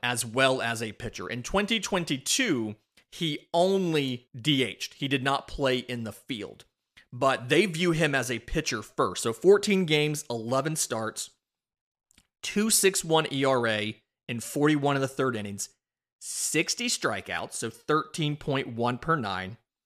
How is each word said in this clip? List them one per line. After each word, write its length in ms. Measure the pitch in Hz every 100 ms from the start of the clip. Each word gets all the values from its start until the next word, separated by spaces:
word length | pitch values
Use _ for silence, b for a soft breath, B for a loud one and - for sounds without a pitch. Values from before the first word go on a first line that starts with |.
as 200 | 123 120
well 380 | 117 120 131 131
as 220 | 117 113
a 80 | 113
pitcher. 360 | - 113 - 92
In 140 | 120
twenty 380 | 120 196 202 226
twenty-two, 960 | - 190 165 139 - - 247 131 110 104 _ _ b
he 360 | - 165 147 - 170
only 720 | 185 196 175 156 135 123 _ 127
D 240 | 127 139
H'd. 300 | 113 - -
He 140 | - 139
did 160 | 139
not 240 | 135 139 -
play 320 | - 135 127
in 240 | 120 123
the 100 | 110
field, 520 | - - 117 87 - - _ _ _ B
but 380 | 123 135 123 123
they 160 | 147 185
view 240 | 160 180
him 240 | 160 156
as 160 | 139 120
a 80 | 117
pitcher 460 | - 165 - 117
first. 400 | 101 - 117 90
So 100 | 117
fourteen 520 | 113 180 202 208 190 170
games, 400 | 151 151 147 -
eleven 460 | 120 113 131 151 156
starts, 560 | - 113 110 - - _ _ _ _ _ _ _ _ _ _ _
two 260 | - 208 220
six 340 | - 196 190
one 220 | 165 160 156
E 100 | 139
R 220 | 135 131 117
A 320 | 107 107 - _ _ -
in 120 | 120
forty-one 540 | - 143 147 151 143 139
of 60 |
the 60 | 135
third 280 | - 131 113
innings, 340 | 101 98 - _ _ _ _ _
sixty 680 | - - - 156 170 - 240
strikeouts, 680 | - 143 101 92 85 101
so 160 | - 113
thirteen 680 | - - 151 - - 151 147
point 320 | - 135 -
one 300 | 113 117 123
per 180 | 165 165
nine, 420 | 101 92 92 117 _ _